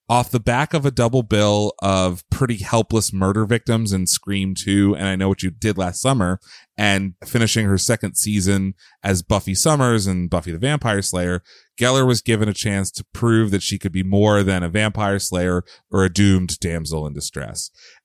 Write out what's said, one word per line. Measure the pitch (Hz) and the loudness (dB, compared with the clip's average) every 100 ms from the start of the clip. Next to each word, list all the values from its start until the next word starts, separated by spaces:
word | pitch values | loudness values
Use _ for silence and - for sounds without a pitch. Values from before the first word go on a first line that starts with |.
| - | -2
"Off | 120 120 | 0 0
the | 123 | -2
back | 110 120 151 | 0 0 0
of | 160 139 | -2 0
a | |
double | 123 117 131 | 0 2 0
bill | 110 107 104 104 104 - | 0 2 2 2 0 -2
of | 98 95 92 87 - | 0 2 0 -2 -6
pretty | - 127 113 | -2 -2 -2
helpless | 98 117 107 113 - | 0 0 0 0 -2
murder | 98 95 101 104 | 0 0 0 0
victims | 117 - 113 110 | 0 0 0 0
in | 95 90 | -2 -2
Scream | - - 98 95 92 | -4 -4 -4 -2 -4
two | 98 101 98 98 | 0 4 4 2
and | 98 | -2
I | 95 | -2
Know | 95 | 0
What | 98 | 0
You | 92 | -4
Did | 80 110 95 | -2 -2 -2
Last | 92 87 | -4 -2
Summer," | 131 135 90 95 - - _ - | 0 0 0 -2 -8 -20 _ -2
and | 104 98 95 87 - | 0 0 -2 -8 -4
finishing | 117 113 117 104 | 0 2 2 2
her | 95 | 2
second | - 113 101 - | 2 -2 -2 -4
season | 107 104 92 98 95 92 _ _ | -2 0 2 2 0 -6 _ _
as | 101 92 | -2 -2
Buffy | 85 104 98 92 | 0 -2 0 -2
Summers | 165 147 127 113 98 | 2 2 2 2 0
and | 92 87 | -2 -2
Buffy | 87 85 | -4 -4
the | 82 | -4
Vampire | 127 147 117 101 | -2 -2 -2 -2
Slayer, | 95 90 87 90 - - _ - | -2 -2 -2 -2 -6 -20 _ -2
Gellar | 120 131 127 | 2 4 4
was | 117 | 2
given | - 110 107 | 0 0 0
a | |
chance | 98 110 98 95 | -2 -4 -2 -4
to | - - | -8 -14
prove | - 117 113 110 | -2 2 2 2
that | 98 | 0
she | - 98 | -2 -6
could | 98 | -4
be | 87 | -4
more | 95 98 107 104 | 0 4 4 4
than | 95 92 | 2 0
a | 87 | 0
vampire | 98 107 104 101 98 | 0 -2 -2 -2 -2
slayer | - 92 90 90 - - _ | -2 -2 0 -2 -4 -14 _
or | 98 92 | 2 2
a | |
doomed | 87 101 95 90 - | 4 4 4 0 -6
damsel | 87 82 76 78 76 | -6 -6 -6 -6 -6
in | |
distress. | 71 - 71 58 - - - - _ | -8 -10 -10 -10 -12 -14 -16 -20 _